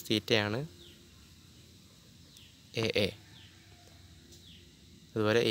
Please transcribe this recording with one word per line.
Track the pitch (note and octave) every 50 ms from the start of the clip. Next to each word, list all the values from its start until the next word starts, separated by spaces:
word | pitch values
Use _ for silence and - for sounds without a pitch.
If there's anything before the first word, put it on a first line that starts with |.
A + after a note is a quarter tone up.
| -
theta-യാണ് | - A2+ G#2 - - A#2 G#2+ G#2 G#2 A2 B2+ D#3 D#3+ - - - - - - - - - - - - - - - - - - - - - - - - - - - - - - - - - - - - - - - - - A#2 A2
എ | - - B2 G2+
എ. | F2+ - - - - - - - - - - - - - - - - - - - - - - - - - - - - - - - - - - - - - - - - -
അതുപോലെ | A2 G#2+ G#2+ A2 A#2 A#2+ A2+